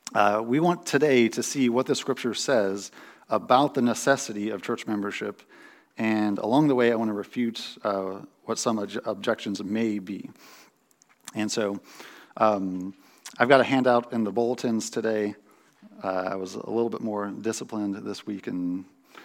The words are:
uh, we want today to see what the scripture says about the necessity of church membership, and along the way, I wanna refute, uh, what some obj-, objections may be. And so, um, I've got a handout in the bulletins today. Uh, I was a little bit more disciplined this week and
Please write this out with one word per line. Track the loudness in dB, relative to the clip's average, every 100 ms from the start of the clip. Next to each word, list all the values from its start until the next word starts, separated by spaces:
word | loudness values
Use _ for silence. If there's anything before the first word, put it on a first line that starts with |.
| -4
uh, | 2 4 2
we | 2 2
want | 2 0 0
today | 2 6 6 6
to | 2
see | -4 0 2
what | 2
the | 0
scripture | -2 -2 -2 -2
says | -4 0 2 2 -2 -8 -16 -20 -20 -4
about | -2 4 4 4
the | 2
necessity | 0 2 2 2 0 -6 -4
of | -6
church | -6 -6 -4
membership, | -4 -4 -6 -8 -10 _ -20 -20 -20 _ -6
and | -2 0 0 0
along | 2 4 4
the |
way, | 4 4
I |
wanna | 4 0
refute, | -4 -6 -4 -4 -4 -12 -6
uh, | -2 -2 -4 -8 -14 _ -8
what | -4
some | -2 -2
obj-, | -4 -6 -6
objections | -4 -2 -4 -4 -6
may | -4 -2 0 -2
be. | -6 -10 -12 -18 -20 -20 -20 _ _ _ _ _ -12
And | -6 -4
so, | -2 -2 -4 -10 -20 -20 -20 -20 2
um, | 2 4 -2 -4 -8 -10 _ _ -20 0
I've | 6
got | 6
a |
handout | 6 4 4 4 2
in | -2
the | 0
bulletins | 0 0 0 -2 -2 -2
today. | -4 -2 0 -2 -4 _ _ _ _ -20 -8
Uh, | -4 -2 -2
I |
was | -4 -8
a | -10 -4
little | -2 -2
bit | -2
more | -4 -4 -4
disciplined | -4 -4 -6 -6 -4 -4 -4
this | -8 -10 -8
week | -8 -6
and | -6 -4 -6 -10 _ _ -20